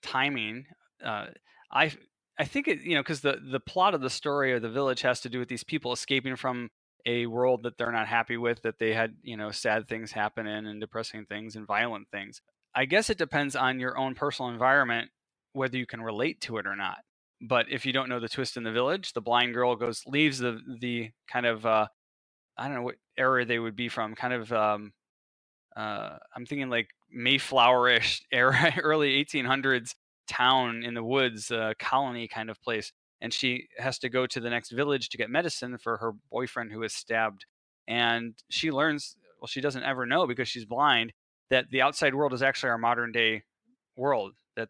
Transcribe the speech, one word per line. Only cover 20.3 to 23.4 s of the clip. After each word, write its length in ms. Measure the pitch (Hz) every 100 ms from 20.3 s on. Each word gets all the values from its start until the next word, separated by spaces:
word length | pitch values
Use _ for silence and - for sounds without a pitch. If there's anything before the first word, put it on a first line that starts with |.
| 131
the, 220 | 123 113 - 117
the 320 | 123 120 110 - -
kind 180 | 127 120
of, 200 | 110 113
uh, 220 | 110 107 _ _ _ _ _ _ -
I 80 | 113
don't 100 | 123
know 80 |
what 140 | 123 - _ -
era 280 | 131 131